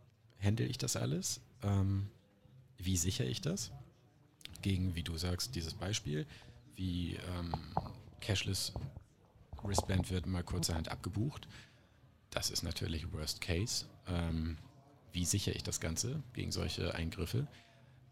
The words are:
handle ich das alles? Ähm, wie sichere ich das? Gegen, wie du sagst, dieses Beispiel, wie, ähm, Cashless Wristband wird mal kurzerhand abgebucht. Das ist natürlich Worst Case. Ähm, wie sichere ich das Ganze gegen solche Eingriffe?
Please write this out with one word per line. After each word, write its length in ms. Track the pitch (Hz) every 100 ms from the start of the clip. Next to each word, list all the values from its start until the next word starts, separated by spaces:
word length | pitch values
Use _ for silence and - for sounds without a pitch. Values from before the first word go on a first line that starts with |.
| - - - -
handle 260 | 101 113 123
ich 100 | 127
das 180 | 127 -
alles? 460 | 120 170 196 - - -
Ähm, 440 | 101 98 95 98 101 - - - - - - -
wie 180 | 90 90
sichere 320 | 95 - 127
ich 140 | -
das? 300 | - 202 - - - - - - - - - -
Gegen, 340 | 98 92 92 85
wie 80 |
du 140 | 80 82
sagst, 380 | 90 90 - 87
dieses 180 | 80
Beispiel, 520 | 107 95 107 - 151 151 - - - - -
wie, 380 | 92 87 87 90
ähm, 360 | - 87 87 82 - - - - - -
Cashless 520 | - 95 - 92 - - - - - - - - - -
Wristband 480 | 101 95 - 95 87
wird 140 | 90 85
mal 180 | 90
kurzerhand 460 | 87 90 80 82 80
abgebucht. 580 | - 92 - 147 - - - - - - - - - -
Das 180 | - -
ist 140 | -
natürlich 500 | 85 - - 80 82
Worst 260 | 78 76 -
Case. 460 | - 85 113 - - - -
Ähm, 500 | 87 82 80 80 78 - - - - -
wie 100 | 87
sichere 320 | 87 104 - -
ich 80 |
das 160 | - -
Ganze 420 | 85 82 - 156 -
gegen 180 | - 90
solche 420 | 92 90 92 87 -
Eingriffe? 520 | 82 - 87 120 147 - - - - - -